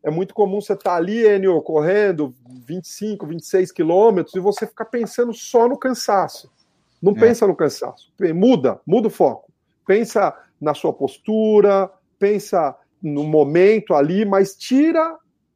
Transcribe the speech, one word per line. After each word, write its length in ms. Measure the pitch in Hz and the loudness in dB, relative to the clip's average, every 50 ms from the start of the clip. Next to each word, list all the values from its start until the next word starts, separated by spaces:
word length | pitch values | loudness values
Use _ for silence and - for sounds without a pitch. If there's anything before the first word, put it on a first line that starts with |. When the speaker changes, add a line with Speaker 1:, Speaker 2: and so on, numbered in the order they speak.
Speaker 1:
É 80 | - 151 | -6 -4
muito 220 | 156 165 196 190 | -4 -4 -6 -6
comum 280 | - - 208 196 190 208 | -2 -2 -2 -2 -2 -8
você 160 | 202 - 202 | -4 -6 -6
tá 180 | 190 _ 196 180 | -4 _ -2 -2
ali, 320 | 170 165 185 214 233 233 | -2 -2 -2 -2 2 4
Enio, 340 | 214 208 196 190 190 175 156 | 4 4 4 2 2 0 0
correndo 680 | - - 160 151 147 165 190 208 208 202 180 151 151 131 123 _ _ - - 127 120 | -2 -2 -2 -2 0 0 0 2 0 0 0 -2 -4 -6 -8 _ _ -20 -20 -20 -16
vinte 200 | 120 160 185 170 | -12 -12 -12 -12
e 20 | - | -16
cinco, 380 | - - 202 214 208 202 - | -14 -10 -10 -10 -8 -10 -10
vinte 140 | 147 165 165 | -12 -12 -12
e 60 | - | -10
seis 240 | - - 190 185 180 | -2 0 0 0 0
quilômetros 600 | - - 170 156 170 190 214 233 208 180 160 - - | -4 -4 -2 2 2 4 4 4 2 2 -4 -4 -8
e 60 | 185 | -4
você 260 | 180 208 202 - 220 | -2 -2 -2 -2 -8
ficar 180 | 202 _ - 262 | -12 _ -14 -12
pensando 480 | - - 240 226 196 - - 240 240 214 | -8 -6 -6 -6 -6 -4 -4 -4 -4 -4
só 340 | - - - - 233 226 247 | -12 -14 -2 2 2 2 2
no 80 | 269 | 0
cansaço. 760 | 254 - 262 247 247 - - 208 196 170 147 - - - _ _ _ _ _ _ _ _ _ _ _ | -2 -4 -6 -4 -4 -2 0 0 0 0 -4 -8 -18 -20 _ _ _ _ _ _ _ _ _ _ _
Não 100 | - 190 | 0 0
Speaker 2:
É. 80 | 208 220 | 2 4
Speaker 1:
pensa 260 | 226 233 233 233 226 | 4 4 4 4 0
no 80 | 196 180 | 0 0
cansaço. 580 | - 165 143 - - - 123 - _ _ _ _ | 0 -2 -4 -2 -6 -12 -14 -14 _ _ _ _
Pe-, 160 | _ 196 170 | _ -4 -2
muda, 480 | 160 175 190 254 262 175 127 123 98 - _ | 0 2 4 4 4 4 2 -2 -2 -4 _
muda 220 | 151 175 240 214 220 | 0 0 0 0 -2
o 20 | |
foco. 400 | - - 185 139 110 - _ _ _ _ _ _ _ _ _ | 0 0 0 0 0 -4 _ _ _ _ _ _ _ _ _
Pensa 480 | - 190 214 233 - - 226 196 156 - - _ _ _ _ | 0 0 0 0 -2 -2 -2 -2 -2 -4 -8 _ _ _ _
na 140 | 147 151 143 | -4 -4 -4
sua 180 | - - 160 | -2 -4 -6
postura, 960 | 131 - 135 131 - _ _ - 214 220 220 220 214 208 196 202 196 196 190 190 _ _ _ _ _ _ | -4 -4 -6 -8 -8 _ _ -4 -2 0 0 2 4 4 4 4 4 2 0 -4 _ _ _ _ _ _
pensa 560 | 202 202 214 196 202 - - 180 160 135 - _ _ _ _ _ | -2 -2 -2 -2 -4 -2 -2 -2 -2 -2 -6 _ _ _ _ _
no 200 | - 156 147 143 147 | -8 -6 -6 -6 -4
momento 680 | 151 156 156 143 139 151 175 185 202 220 214 202 - 180 | 0 2 2 2 4 4 4 4 4 4 2 0 0 2
ali, 300 | 147 143 151 180 202 220 | 2 2 2 0 -2 0
mas 320 | 202 196 196 196 196 - | 0 2 0 0 0 -4
tira 600 | _ - - 254 269 294 320 330 320 320 330 320 - _ _ _ _ _ _ _ | _ -6 -2 2 2 2 2 2 0 -2 -2 -6 -14 _ _ _ _ _ _ _